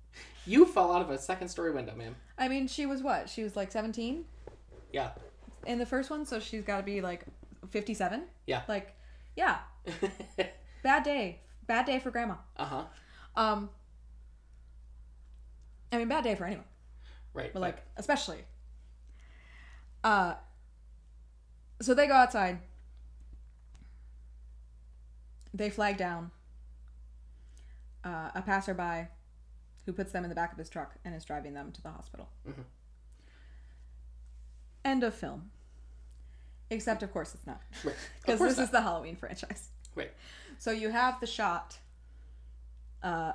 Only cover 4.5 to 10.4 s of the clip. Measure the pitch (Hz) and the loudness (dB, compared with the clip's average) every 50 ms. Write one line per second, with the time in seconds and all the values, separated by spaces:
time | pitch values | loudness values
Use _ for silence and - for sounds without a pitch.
4.5 | - - - - - - - - - 139 131 - - - - - - - - - | -16 -16 -20 -20 -18 -18 -18 -6 -2 -2 -2 -2 -4 -8 -14 -16 -18 -18 -18 -18
5.5 | - - - - 240 240 247 233 - 254 269 262 302 302 302 285 247 220 214 - | -16 -12 -4 -2 0 0 0 2 2 0 0 0 -2 -4 -4 -2 -4 -4 -4 -4
6.5 | - 220 208 208 202 196 196 196 202 202 185 180 175 170 - - - - - - | -6 -4 -2 0 0 0 0 0 -2 0 0 -2 -4 -4 -8 -14 -16 -16 -18 -18
7.5 | - - - 185 - 220 - - 220 - 196 180 196 247 339 - - - - - | -18 -16 -16 -4 -2 -2 0 0 0 2 2 2 2 0 -4 -6 -12 -14 -2 0
8.5 | - - - - 214 202 196 - - - - - - - - - - - 339 359 | 0 0 0 0 -2 -2 -2 -6 -16 -18 -18 -18 -18 -18 -18 -12 -2 2 4 4
9.5 | - - - - - - - - 165 - - 196 - - - - - - | 4 2 -2 -10 -16 -12 -8 -8 -2 0 0 0 0 -2 -12 -10 0 0